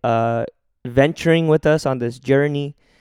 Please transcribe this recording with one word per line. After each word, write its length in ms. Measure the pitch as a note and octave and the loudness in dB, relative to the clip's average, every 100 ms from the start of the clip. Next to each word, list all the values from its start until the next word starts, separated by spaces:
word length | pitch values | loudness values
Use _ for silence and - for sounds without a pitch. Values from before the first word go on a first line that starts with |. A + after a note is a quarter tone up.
uh, 400 | A#2+ A2+ A#2 A#2 - - _ _ | -2 0 0 -2 -6 -10 _ _
venturing 640 | B2+ A#2+ D3 D#3+ E3+ E3 D#3+ | -4 2 2 2 0 2 2
with 180 | D#3 D3+ | 2 2
us 200 | D#3 C#3 | 0 -2
on 120 | B2+ | -4
this 200 | A#2+ B2 | -6 -8
journey 580 | B2+ C#3 D3 C#3+ C#3+ - _ _ | 0 0 0 -4 -8 -12 _ _